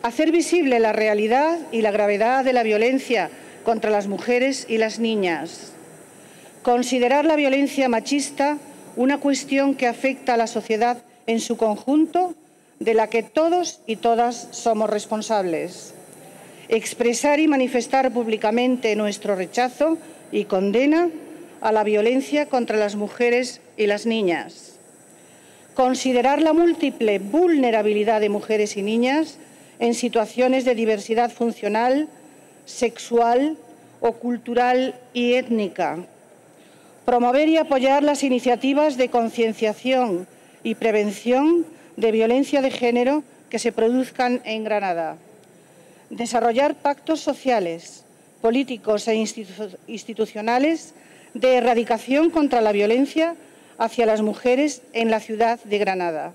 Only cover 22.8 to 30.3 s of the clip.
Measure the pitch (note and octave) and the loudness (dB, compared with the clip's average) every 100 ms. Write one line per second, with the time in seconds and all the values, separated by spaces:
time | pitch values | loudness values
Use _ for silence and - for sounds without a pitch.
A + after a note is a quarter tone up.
22.8 | G#3 G#3 G#3 - A#3+ A#3+ B3 - - - | -2 -4 -8 -2 0 0 -2 -10 -20 -2
23.8 | G#3 G3+ A3 A3+ F#3+ D#3 G2+ - - - | 0 0 -2 0 0 -2 -6 -16 -20 -20
24.8 | - - - - - - - - - - | -20 -20 -20 -20 -20 -20 -20 -20 -10 0
25.8 | B3+ B3+ C4+ B3 A#3+ C#4+ D#4+ D#4 E4+ D#4+ | 2 2 0 2 2 2 2 4 4 2
26.8 | C#4+ - A3 G3 G3+ C#4+ F4+ D#4 B3 A3 | -2 0 0 0 0 2 4 4 2 2
27.8 | G#3 G#3 G#3 G#3+ G#3+ G3+ - G#3+ G#3 G#3 | 0 0 2 2 0 -2 -2 0 0 -2
28.8 | G3+ A3+ B3 C#4+ D4+ - - - - - | -2 0 2 0 -2 -8 -20 -20 -20 -4
29.8 | A#3 A#3 A#3+ A#3 G#3+ | -2 -2 -2 -2 -2